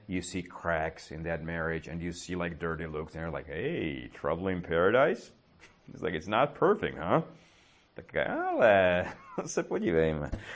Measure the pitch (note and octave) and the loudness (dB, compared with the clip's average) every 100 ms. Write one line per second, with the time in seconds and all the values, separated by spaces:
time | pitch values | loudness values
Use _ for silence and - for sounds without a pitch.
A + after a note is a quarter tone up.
0 | - F#2 F2 F#2 F2 - F2 D#2+ D#2+ - | -6 -6 -4 -8 -8 -6 -2 0 -2 -6
1 | - D2+ E2 E2 D#2+ E2+ D#2+ E2 - E2 | -12 -8 -6 -6 -4 -4 -4 -4 -6 -8
2 | F2 E2+ - F2 F2 D#2 E2 D#2+ D#2+ D#2 | -6 -8 -6 -4 -4 -4 -4 -4 -6 -6
3 | D#2+ D#2+ E2 C#2+ C#2 D2+ C3+ D#3+ F2+ C2 | -8 -8 -6 -6 -6 -6 -4 -2 -4 -6
4 | A#1+ - C#2+ E2+ F#2+ F2+ E2 E2 F#2 A#2+ | -10 -6 -4 -2 -2 -2 0 4 6 6
5 | D#3 A3+ - _ _ _ - _ - - | 4 2 -8 _ _ _ -20 _ -18 -6
6 | F2 E2+ E2+ G#2+ C#3+ - E3+ - D#2 C2 | -4 -4 0 2 2 2 2 2 -2 -2
7 | E2+ C#3 E3 - _ _ _ _ _ - | 2 2 0 -10 _ _ _ _ _ -20
8 | - D2+ C2 C4+ F#4 E4 A2+ G2 F#2 F2+ | -6 -2 0 -2 0 4 8 8 8 4
9 | F2+ - - - D#3 - E3+ - G#3+ D#2+ | 0 -6 -12 -10 -4 -4 -2 -2 2 4
10 | D#2+ D#2 C#2+ - - | 4 2 -4 -8 -10